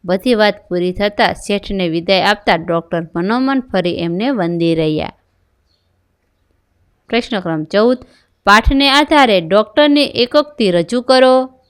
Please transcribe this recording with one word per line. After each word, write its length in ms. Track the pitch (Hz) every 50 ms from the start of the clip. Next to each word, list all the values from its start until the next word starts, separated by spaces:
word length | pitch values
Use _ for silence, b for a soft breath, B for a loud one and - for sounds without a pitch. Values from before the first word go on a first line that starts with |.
| _
બધી 300 | 175 180 190 - 262 240
વાત 340 | 208 214 208 196 - - _
પૂરી 240 | 180 180 175 180 180
થતાં 420 | 185 202 208 208 - 233 180 180
શેઠને 540 | - - - 202 202 196 - 202 190 185 170
વિદાય 340 | 160 170 165 180 196 185 -
આપતા 340 | 190 208 208 - - 196
ડૉક્ટર 500 | 165 165 170 170 170 165 _ - 170 165 160 _
મનોમન 440 | 170 175 196 226 247 262 269 269 262
ફરી 380 | 247 - - 190 175 175 165 -
એમને 320 | 170 170 170 180 220 262
વંદી 440 | 285 226 175 170 170 170 170 165 165
રહ્યા. 380 | 160 160 156 156 151 - - - _ _ _ _ _ _ _ _ _ _ _ _ _ _ _ _ _ _ _ _ _ _ _ _ _ _ _ _ _ _ _ _ _ _ _ _ _ _ _
પ્રશ્ન 320 | - 226 240 - - 202
ક્રમ 240 | 180 170 165 156 156
ચૌદ, 340 | - - 202 214 240 254 254 b b b b b b b _ _
પાઠને 440 | 202 202 214 226 - 285 269 277 277
આધારે 500 | 269 285 302 285 330 294 277 240 208 185
ડૉક્ટરની 640 | 165 160 185 208 214 214 - - 294 294 285 294 285
એકોક્તિ 680 | 262 - - 240 247 - 294 294 - - - 233 196
રજૂ 320 | 175 175 170 170 233 247 240
કરો. 480 | 247 262 254 262 254 254 262 262 262 _ _ _